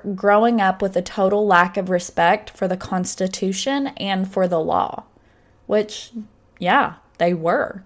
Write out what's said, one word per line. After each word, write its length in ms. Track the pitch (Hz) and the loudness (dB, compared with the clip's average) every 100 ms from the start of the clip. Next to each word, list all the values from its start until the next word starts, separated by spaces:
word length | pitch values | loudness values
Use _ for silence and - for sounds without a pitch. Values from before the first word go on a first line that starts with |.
| 208 | -4
growing 480 | 190 202 208 233 233 | -2 2 4 4 4
up 180 | 190 190 | 2 0
with 160 | 196 190 | -2 -2
a 60 | |
total 460 | 185 - 190 202 214 | -4 0 2 2 4
lack 280 | 175 185 196 | 4 4 0
of 140 | 185 | -2
respect 600 | 180 175 - 170 208 - | -2 -2 2 2 2 -2
for 160 | - 190 | -6 -4
the 100 | 185 | -4
Constitution 1120 | - 185 185 - 190 - 190 190 269 277 277 - | -4 -4 -4 -2 -4 -2 -4 -4 -2 -2 -4 -6
and 340 | 196 190 190 | -4 -2 -2
for 160 | 196 180 | 0 0
the 140 | 170 | 0
law, 440 | 160 170 - - - _ _ _ _ _ - | 0 0 0 -4 -16 _ _ _ _ _ -2
which, 460 | 214 214 - - 233 214 _ _ - | -2 -2 -6 -14 -14 -16 _ _ -6
yeah, 340 | 175 190 160 165 _ - | 0 2 0 -4 _ -2
they 160 | 175 | 0
were. 500 | 175 160 247 - 196 | 0 0 0 -2 -8